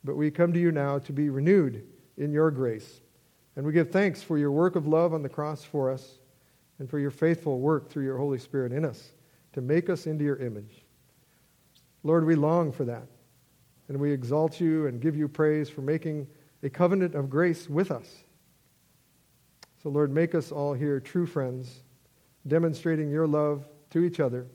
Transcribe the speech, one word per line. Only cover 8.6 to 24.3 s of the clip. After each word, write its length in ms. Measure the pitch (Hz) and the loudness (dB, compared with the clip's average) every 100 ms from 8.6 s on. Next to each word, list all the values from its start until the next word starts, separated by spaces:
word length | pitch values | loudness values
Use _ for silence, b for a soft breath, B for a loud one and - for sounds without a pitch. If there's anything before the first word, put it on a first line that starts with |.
| 123 | -2
in 120 | 131 | -2
us 280 | 156 - - _ b b b | -4 -6 -20 _ b b b
to 80 | 143 | -8
make 280 | 127 165 180 | 2 2 2
us 180 | 180 160 | -4 -4
into 160 | 156 | -2
your 140 | 147 131 | 0 0
image. 460 | 123 104 104 - _ _ _ b b b b b _ _ _ _ | -4 -8 -14 -20 _ _ _ b b b b b _ _ _ _
Lord, 200 | 147 165 | 2 4
we 100 | 160 | 4
long 360 | 160 151 170 156 | 4 4 2 0
for 100 | 120 | -2
that, 220 | 123 117 127 - _ _ _ _ _ _ - | -6 -6 -14 -20 _ _ _ _ _ _ -10
and 100 | 139 | -4
we 140 | 143 | -2
exalt 480 | 139 120 147 160 160 | -2 0 0 0 0
you 280 | 170 160 147 | 0 2 -2
and 120 | 120 | -2
give 160 | 151 | -2
you 140 | 151 147 | -2 -4
praise 400 | 147 156 151 147 | 2 2 2 -2
for 120 | - | -6
making 460 | 135 160 160 151 139 b b b | -4 -2 -4 -6 -8 b b b
a 80 | 139 | -10
covenant 460 | - 175 196 180 | 2 2 4 0
of 140 | 147 135 | -2 -2
grace 400 | 139 180 170 - | 2 2 0 -2
with 220 | 147 196 | -2 0
us. 340 | 120 - - _ _ _ _ _ _ _ _ _ _ _ _ _ _ - _ | -4 -8 -20 _ _ _ _ _ _ _ _ _ _ _ _ _ _ -20 _
So, 80 | 156 | -2
Lord, 220 | 143 147 | 0 2
make 240 | 143 165 | 2 2
us 160 | 170 - | 0 -2
all 220 | 147 143 | -4 -4
here 260 | 135 147 139 | -2 -2 -2
true 260 | 135 180 | -2 -2
friends, 580 | 170 151 127 127 127 - - _ _ b b b | 0 -2 -4 -6 -12 -18 -20 _ _ b b b
demonstrating 640 | 143 160 165 160 170 156 147 | 0 2 2 0 -2 0 0
your 160 | 151 | 0
love 400 | 160 151 147 143 139 - _ | 2 2 2 -2 -8 -20 _
to 120 | 165 | 0
each 160 | 175 170 | 0 2
other 280 | 135 | -2